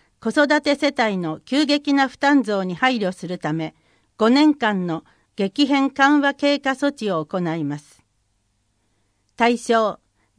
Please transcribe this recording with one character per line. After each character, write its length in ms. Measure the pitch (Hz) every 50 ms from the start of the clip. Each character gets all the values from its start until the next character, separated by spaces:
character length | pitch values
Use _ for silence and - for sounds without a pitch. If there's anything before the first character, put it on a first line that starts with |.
| _ _ _ _
子 120 | - 226
育 300 | 214 302 294 277 302 302
て 140 | 294 302 285
世 120 | 285 302 285
帯 280 | 285 - 233 220 196
の 220 | 185 175 156 156 -
急 260 | - - 247 285 311
激 280 | 254 285 294 294 294 277
な 140 | 277 269
負 120 | 254 - -
担 240 | - 277 294 277 226
増 200 | 214 208 196 185
に 120 | 185 180
配 220 | 160 254 262 262
慮 140 | 220 202 180
す 160 | 185 - -
る 100 | 170 180
た 160 | 180 - 151 156
め、 200 | 160 160 - - _ _ _ _ _ _ _ _
五 120 | - 220 226
年 240 | 254 285 302 302 285
間 320 | 294 240 214 208 185 180
の 200 | 175 160 165 - _ _ _ _ _ _
激 300 | - 196 196 - - 285
変 240 | 247 285 277 269 277
緩 300 | 269 - 269 277 294 294
和 140 | 277 277 277
経 260 | - 285 285 285 277
過 120 | - 269
措 160 | 269 262 285
置 220 | 285 277 - 220 202
を 140 | 180 160 156
行 140 | - - 185
い 240 | 175 165 160 165 151
ま 160 | 143 147 147
す。 240 | - _ _ _ _ _ _ _ _ _ _ _ _ _ _ _ _ _ _ _ _ _ _ _ _ _ _ _ _ _ _
対 180 | - 226 240 247
象、 440 | 233 - - 233 226 220 202 - - _ _ _ _ _ _ _